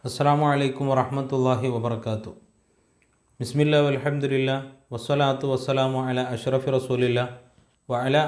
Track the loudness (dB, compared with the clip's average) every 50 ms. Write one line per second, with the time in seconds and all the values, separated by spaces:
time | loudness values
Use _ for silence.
0 | -8 -8 -2 2 2 4 4 4 4 2 4 2 2 0 -2 -2 0 0 2 2
1 | 0 0 -2 -4 -4 -2 0 2 2 2 2 2 0 -2 -2 -2 -2 -2 -4 -4
2 | -4 -4 -6 -6 -6 -12 -16 -18 _ _ _ _ _ _ _ _ _ _ _ _
3 | _ _ _ _ _ _ _ _ -10 -4 0 2 2 4 4 4 4 4 0 0
4 | -2 -2 -2 -2 -2 0 0 0 0 0 -2 -4 -6 -10 -18 _ _ _ -10 -10
5 | -2 -2 0 2 2 2 0 0 -2 -2 -2 -2 -2 -2 0 0 0 0 0 -2
6 | -2 -2 -2 -2 -2 -4 -6 -4 -2 0 0 0 0 0 0 0 0 0 0 0
7 | 2 2 2 0 0 -2 -6 -16 -20 _ _ _ _ _ _ _ _ -4 -4 -2
8 | 0 2 2 2 2